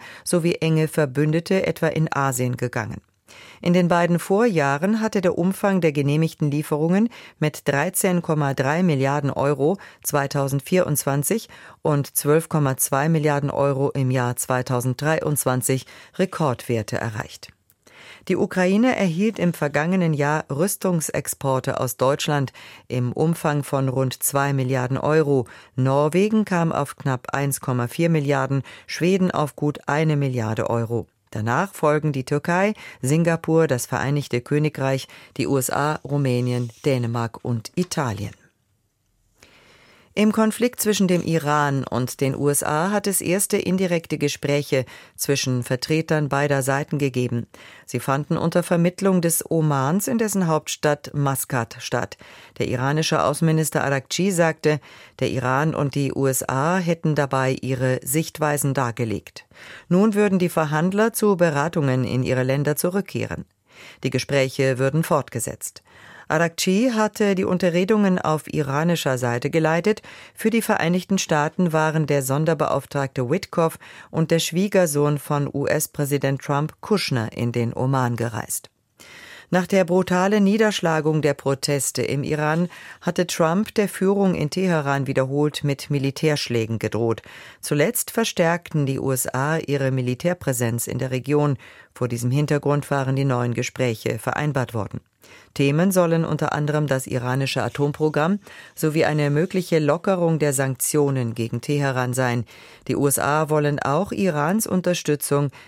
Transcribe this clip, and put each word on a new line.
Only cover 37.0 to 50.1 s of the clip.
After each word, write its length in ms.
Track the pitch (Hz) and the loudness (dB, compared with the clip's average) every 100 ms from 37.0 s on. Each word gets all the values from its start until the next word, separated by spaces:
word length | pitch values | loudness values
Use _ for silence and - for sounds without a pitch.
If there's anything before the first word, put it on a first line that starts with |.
| 120 120 117 - | 0 -2 -4 -6
und 280 | 127 117 - | -4 -4 -4
Italien. 560 | - 175 - 131 98 104 - _ _ _ _ _ _ _ _ _ _ - - _ - _ _ _ - | -4 -4 -2 -4 -4 -8 -12 _ _ _ _ _ _ _ _ _ _ -20 -20 _ -20 _ _ _ 0
Im 140 | 214 | 2
Konflikt 500 | 220 220 - 240 - | 4 2 2 -2 0
zwischen 280 | 208 202 185 | 0 2 2
dem 160 | 175 | 2
Iran 580 | - 165 147 151 147 139 | 2 0 2 2 2 0
und 380 | - 117 127 - | -2 -2 -2 -2
den 160 | 135 - | -2 0
U 120 | 143 | 0
S 140 | 143 | 0
A 300 | - 151 185 | 0 0 0
hat 160 | 208 202 | -2 -2
es 120 | 190 | -2
erste 360 | - 190 - 202 | 0 -2 0 -2
indirekte 600 | - 185 185 170 - 151 | 0 0 0 -2 -2 -2
Gespräche 680 | 147 - 139 143 139 131 120 - - - | -2 -2 -2 -2 0 -2 -2 -10 -18 -8
zwischen 480 | - 139 135 127 | -2 -2 0 -2
Vertretern 640 | 120 131 - 156 160 156 143 | -2 -4 -2 -2 0 0 0
beider 340 | 139 147 139 | 0 0 0
Seiten 360 | 131 139 151 147 | 0 -2 -2 -2
gegeben. 500 | 139 127 123 120 - - - - | 0 0 -2 -2 -6 -14 -20 -20
Sie 140 | - 123 | -8 -6
fanden 380 | - 135 147 - | 0 -2 0 -2
unter 260 | 165 175 | 0 0
Vermittlung 580 | 170 175 175 - 196 185 | 0 2 2 2 2 2
des 280 | 165 160 - | 2 -2 -2
Omans 560 | 165 156 139 135 190 | 0 2 2 2 0
in 120 | 269 | 0